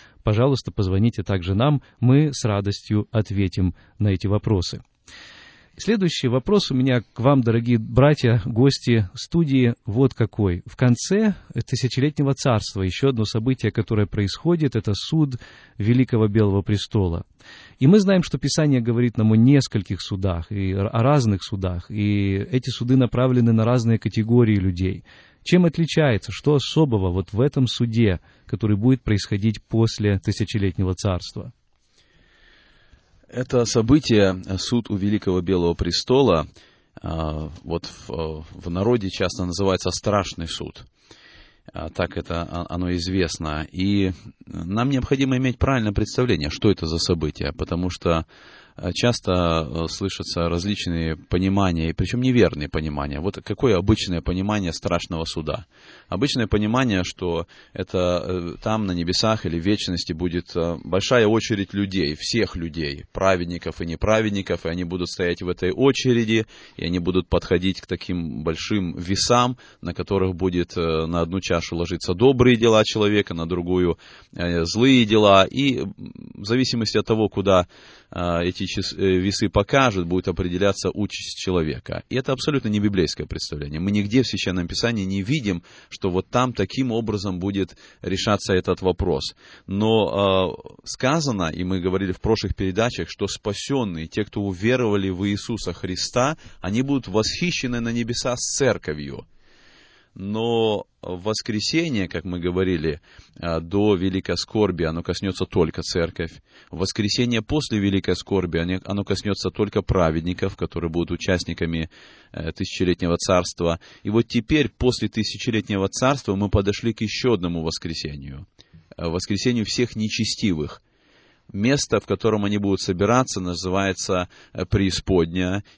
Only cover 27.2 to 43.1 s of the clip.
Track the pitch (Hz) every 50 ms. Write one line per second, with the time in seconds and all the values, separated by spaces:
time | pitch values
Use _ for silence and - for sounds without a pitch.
27.2 | 95 - - 101 131 147 - 139 131 117 - - 120 117 110 117 117 101 90 82
28.2 | - _ _ _ _ - - 98 - 104 104 98 107 127 135 123 _ - 107 101
29.2 | - - 107 98 101 113 104 - _ _ - 113 113 110 - - 104 104 101 92
30.2 | - 110 101 - 110 - - 107 98 95 87 - 95 92 92 - - 104 90 87
31.2 | - - - 87 - 123 - _ _ _ _ _ _ _ _ _ _ _ _ _
32.2 | _ _ _ _ _ _ _ _ _ _ _ _ _ _ - _ _ _ _ _
33.2 | _ _ - 117 127 - 131 123 117 - - 120 110 113 143 156 - - 117 104
34.2 | 101 95 92 92 - - 95 92 - - 120 120 110 - 107 95 95 104 104 101
35.2 | - 98 90 92 87 87 95 90 85 85 85 - - 87 85 - - - 123 139
36.2 | 143 113 87 80 73 - - - - _ _ _ _ _ _ - - 82 80 82
37.2 | 80 78 78 78 78 78 82 - - 82 82 85 - - - - - - - 80
38.2 | 80 80 80 78 78 - - - 80 87 85 92 101 117 123 117 98 92 - -
39.2 | 98 87 - - 92 90 85 92 98 95 92 87 - 90 87 - - 107 101 101
40.2 | 92 - - - 82 82 - - 76 - - - - - _ _ _ _ - _
41.2 | _ - - - - _ _ _ _ - _ - 80 82 - - 90 82 - 85
42.2 | 82 - 85 85 82 - - 87 85 - - 87 90 87 90 87 85 92